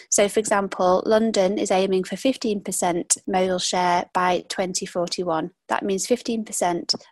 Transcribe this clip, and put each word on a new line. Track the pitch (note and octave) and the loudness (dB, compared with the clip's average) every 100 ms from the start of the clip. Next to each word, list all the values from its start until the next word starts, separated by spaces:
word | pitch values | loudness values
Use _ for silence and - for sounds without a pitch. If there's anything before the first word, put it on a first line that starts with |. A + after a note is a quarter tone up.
| - | 0
So, | G3+ G3+ | 2 4
for | A3+ | 2
example, | G#3+ G#3 G3 - F#3 F#3 | 0 0 0 0 4 4
London | - A3 A3+ G#3 F#3+ G#3 | 4 2 2 2 2 2
is | G#3 | 0
aiming | F#3+ F#3+ F#3 | 2 2 0
for | F#3 | -2
fifteen | F#3+ C4+ B3+ A#3 G#3 | -2 -2 0 -2 -4
percent | - F#3 F3+ E3+ - - - | -4 -2 0 -2 -2 -4 0
modal | F#3+ F#3 F3+ | 0 2 0
share | - F#3 F3+ F3 - | -2 0 2 2 0
by | F#3 F3+ F3+ - | 0 2 0 -2
twenty | - F#3 F#3 F#3+ | -4 -4 -4 -6
forty-one. | F#3 F3 - F3+ D#3+ F3 _ - | -4 -4 -4 -2 -2 -4 _ -4
That | - | -4
means | G3+ F#3+ - | -2 -2 0
fifteen | B3 - A3+ | -2 -2 -4
percent | G#3+ - F3+ E3+ - - - | -4 -2 0 -2 -4 -6 -6